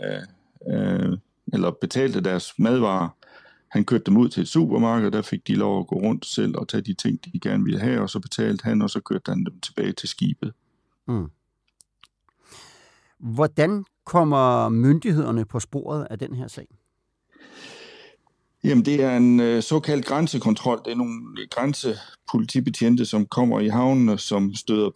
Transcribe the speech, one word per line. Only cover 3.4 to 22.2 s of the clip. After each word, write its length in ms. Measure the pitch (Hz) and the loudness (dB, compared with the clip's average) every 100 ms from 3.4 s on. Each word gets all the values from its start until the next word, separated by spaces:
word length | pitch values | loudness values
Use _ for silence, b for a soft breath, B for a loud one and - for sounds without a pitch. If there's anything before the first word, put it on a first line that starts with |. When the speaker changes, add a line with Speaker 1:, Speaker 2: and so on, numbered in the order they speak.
| b b b | b b b
Speaker 1:
Han 180 | 107 104 | -2 2
kørte 180 | 120 | 2
dem 140 | - 101 | 4 4
ud 120 | 120 | 4
til 120 | - | 2
et 60 | 80 | 0
supermarked, 640 | 165 160 123 113 117 104 | 2 2 2 2 2 0
der 100 | 107 | -2
fik 260 | - - - | -4 -6 -2
de 80 | 101 | 0
lov 240 | 101 98 | 0 0
at 80 | 90 | -2
gå 80 | - | -2
rundt 300 | 104 - - | 0 -2 -4
selv 320 | - 107 - | -2 -2 -2
og 100 | - | -4
tage 140 | 107 | -4
de 120 | - | -4
ting, 320 | 92 110 110 - | -4 -2 -4 -6
de 140 | - | -6
gerne 240 | 107 101 | -2 0
ville 160 | 98 101 | 0 0
have, 220 | 117 123 | -2 -2
og 80 | 101 | -4
så 100 | 104 | -6
betalte 440 | 95 - 110 101 | -8 -4 -2 -2
han, 180 | 110 107 | 0 0
og 80 | 104 | 0
så 100 | - | -2
kørte 280 | - 101 - | -6 -6 -4
han 120 | 95 90 | -4 -4
dem 140 | - | -8
tilbage 320 | - - 101 | -10 -6 -4
til 160 | 95 - | -6 -8
skibet. 440 | - - - - - _ _ _ _ - | -4 -4 -4 -8 -10 _ _ _ _ -6
Speaker 2:
Mm. 200 | 117 78 - _ _ _ _ _ _ _ _ _ _ B B B B B B B B | -6 -6 -12 _ _ _ _ _ _ _ _ _ _ B B B B B B B B
Hvordan 640 | 120 113 151 - 156 208 190 _ - | -6 0 0 2 0 0 -6 _ -2
kommer 640 | 175 160 139 131 120 113 | 2 4 4 4 4 2
myndighederne 760 | 113 127 143 233 156 131 113 110 | 4 6 4 4 0 2 0 -2
på 140 | 123 | -6
sporet 480 | - 143 - 151 - | -6 -8 -6 -6 -8
af 100 | 98 | -10
den 140 | - 127 | -10 -10
her 120 | 120 | -12
sag? 200 | - - _ _ _ _ _ _ B B B B B B B B B _ _ _ _ | -14 -20 _ _ _ _ _ _ B B B B B B B B B _ _ _ _
Speaker 1:
Jamen, 220 | 147 131 117 | 2 4 4
det 180 | 143 | 2
er 140 | 135 123 | 2 4
en, 220 | 123 123 | 6 6
øh, 240 | 117 117 | 4 2
såkaldt 420 | 110 156 147 147 127 | 2 0 0 -2 0
grænsekontrol. 760 | 139 165 131 110 107 131 113 - | 0 0 0 0 0 0 -4 -4
Det 60 | |
er 40 | 117 | -4
nogle 520 | 120 117 117 - 104 | -4 -6 -12 -14 -10
grænsepolitibetjente, 1600 | - 135 143 127 101 - - | -4 -4 -2 -4 -6 -10 -20